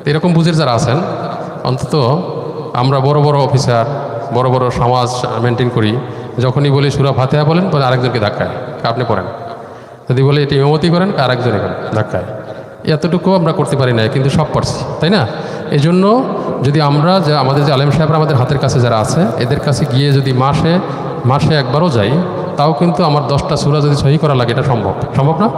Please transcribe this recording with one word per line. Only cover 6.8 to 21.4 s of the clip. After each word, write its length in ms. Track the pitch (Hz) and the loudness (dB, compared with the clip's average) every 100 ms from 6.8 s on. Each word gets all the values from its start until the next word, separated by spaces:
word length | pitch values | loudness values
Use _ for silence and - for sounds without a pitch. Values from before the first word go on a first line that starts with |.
| 143 | 2
সূরা 200 | 135 139 | 2 0
ফাতিহা 320 | 113 131 151 | 2 0 2
বলেন, 260 | 151 170 190 | 2 2 2
বলে 160 | 151 131 | 0 2
আরেকজনকে 340 | 127 127 117 | 2 0 0
ধাক্কায়, 300 | 104 - 90 - - - | -2 -2 -6 -6 -10 -6
"আপনি 220 | 120 120 117 | -4 -4 -2
পড়েন।" 180 | 101 90 - - - - - - - - | -2 -4 -10 -12 -14 -16 -18 -20 -20 -4
যদি 140 | 127 | 0
বলে 200 | 135 143 | 2 2
"এটি 120 | 143 139 | 2 2
ইমামতি 340 | 139 151 170 | 2 2 2
করেন", 220 | 175 190 170 | 2 0 0
আরেকজন 340 | 127 123 120 | 0 0 0
এখানে 220 | 101 92 92 - 107 | -2 -4 -6 -4 -4
ধাক্কায়। 280 | 107 95 90 - - - - - | -2 -4 -6 -10 -12 -14 -16 -10
এতটুকু 520 | - 156 175 175 185 190 | -4 -2 0 0 2 2
আমরা 180 | 165 | 2
করতে 220 | 156 147 127 | 0 -2 0
পারি 180 | 127 | 2
না, 140 | 117 110 | 2 0
কিন্তু 220 | 123 135 | 0 0
সব 160 | 151 151 | 0 0
পারছি, 320 | 120 - - 123 - | -2 -2 -4 -6 -4
তাই 100 | 156 | 0
না? 180 | 202 107 - - - - | 0 0 -4 -10 -10 -2
এজন্য 520 | 147 151 180 196 240 269 - - - | 0 2 4 4 2 0 -4 -6 -2
যদি 180 | 131 147 | 0 2
আমরা 380 | 147 143 165 190 | 2 2 2 2
যে, 160 | 151 147 | 2 2
আমাদের 300 | 131 143 143 | 2 2 2
যে 80 | |
আলেম 180 | 135 143 | 2 2
সাহেবরা 260 | 143 156 160 | 2 2 2
আমাদের 180 | 151 139 | 2 2
হাতের 220 | 127 139 | 0 0
কাছে 220 | 135 143 | 0 2
যারা 200 | 120 113 | 2 2
আছে, 260 | 131 160 202 - | 0 0 0 0
এদের 200 | 120 147 | -2 -2
কাছে 260 | - 139 143 | 0 -2 0
গিয়ে 200 | 127 143 | 2 2
যদি 220 | 139 135 | 2 2
মাসে, 460 | 123 131 156 165 175 - - - - 123 | 2 2 2 2 0 -2 -6 -6 -2 0
মাসে 280 | 139 | 2